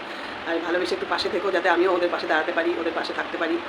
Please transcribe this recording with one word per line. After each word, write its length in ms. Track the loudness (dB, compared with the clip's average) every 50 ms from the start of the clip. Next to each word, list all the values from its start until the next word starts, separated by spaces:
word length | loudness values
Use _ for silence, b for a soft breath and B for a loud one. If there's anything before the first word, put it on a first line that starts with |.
| -6 B B B B B B -8 -4 -2
আর 120 | -2 -2 0
ভালোবেসে 280 | 0 0 0 0 0 -2
একটু 120 | -2 -2 -2
পাশে 200 | -2 -2 0 0
থেকো, 220 | -2 0 0 0
যাতে 180 | 0 2 4 4
আমিও 260 | 4 6 4 4 4
ওদের 140 | 4 2 2
পাশে 160 | 0 0 0 2
দাঁড়াতে 240 | 2 2 2 2
পারি, 220 | 0 0 0 0 0 0
ওদের 120 | -2 -2 -2
পাশে 180 | -2 -2 -2 -4
থাকতে 240 | -4 -4 -4 -2 -2
পারি। 200 | 0 0 0 -2 -2